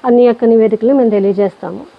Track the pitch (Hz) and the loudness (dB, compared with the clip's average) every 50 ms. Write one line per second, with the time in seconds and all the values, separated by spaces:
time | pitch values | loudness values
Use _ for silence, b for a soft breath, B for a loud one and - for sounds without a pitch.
0 | - 254 240 240 247 240 226 233 240 233 226 226 220 214 220 220 220 240 285 277 | 0 2 2 4 4 2 0 0 0 2 2 2 2 0 -2 -2 0 0 0 2
1 | 247 226 214 202 196 202 190 196 202 190 - _ - 170 180 202 - 349 _ | 0 0 0 0 -2 -2 -2 -2 -4 -4 -4 _ -14 -14 -14 -14 -16 -20 _